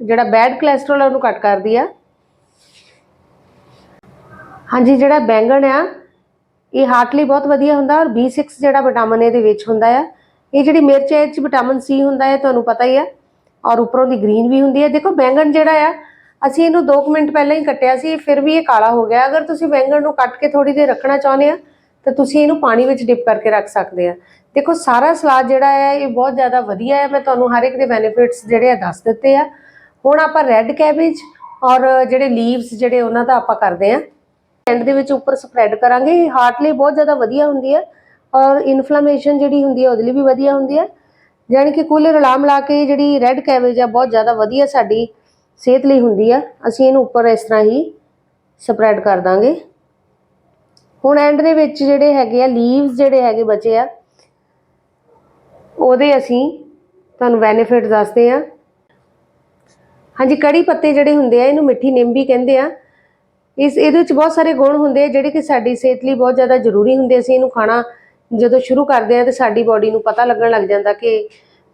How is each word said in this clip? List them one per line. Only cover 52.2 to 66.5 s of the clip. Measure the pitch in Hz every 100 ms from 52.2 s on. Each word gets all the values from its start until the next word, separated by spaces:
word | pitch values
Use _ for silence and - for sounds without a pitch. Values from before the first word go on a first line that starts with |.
| 233 240
ਆ, | 262
ਲੀਵਸ | 240 240 262 285
ਜਿਹੜੇ | 247 277 262
ਹੈਗੇ | 247 220
ਬਚੇ | 220 214 226 220
ਆ, | 254 - _ _ _ _ _ _ _ _ _ _ _ _ _ _ _ _ _ -
ਉਹਦੇ | 254 254 285 277
ਅਸੀਂ | 262 240 285 - - _ _ _ _ -
ਤੁਹਾਨੂੰ | 240 233
ਬੈਨੀਫਿਟ | 214 214 220 240 214
ਦੱਸਦੇ | 214 208 240 240
ਆ। | 269 320 - _ _ _ _ _ _ _ _ _ _ _ _ _ _ _ -
ਹਾਂਜੀ, | 262 285
ਕੜੀ | 302 311
ਪੱਤੇ | 339 320 302
ਜਿਹੜੇ | 285 285 294
ਹੁੰਦੇ | 269 240
ਆ, |
ਇਹਨੂੰ | 254 294
ਮਿੱਠੀ | 285 220 262
ਨਿੰਮ | 254 240
ਵੀ | 247
ਕਹਿੰਦੇ | 269 247 254 262
ਆ। | 285 330 _ _ _ _ _ _ _ -
ਇਸ, | 285 285
ਇਹਦੇ | 302 320
ਵਿੱਚ | 339
ਬਹੁਤ | 294 320
ਸਾਰੇ | 330 320
ਗੁਣ | 269 269 294
ਹੁੰਦੇ | 294 262
ਆ, | 285
ਜਿਹੜੇ | 277 285
ਕਿ | 302
ਸਾਡੀ | 302 262 226 240
ਸਿਹਤ | 262 254
ਲਈ | 254
ਬਹੁਤ | 262 254
ਜ਼ਿਆਦਾ | 254 254